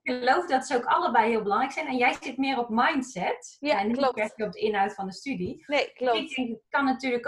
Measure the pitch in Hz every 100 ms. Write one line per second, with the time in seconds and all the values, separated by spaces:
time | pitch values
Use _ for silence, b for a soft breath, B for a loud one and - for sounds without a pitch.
0 | - 254 247 339 349 262 - 254 - 320
1 | 349 233 226 226 190 208 262 - 294 254
2 | 247 294 285 240 269 254 233 220 285 294
3 | - 180 - - - - 294 214 208 247
4 | 269 247 214 - 208 - 214 202 202 208
5 | 190 185 277 196 180 - - 285 - -
6 | 254 226 - - 233 220 _ 294 269 254
7 | 262 240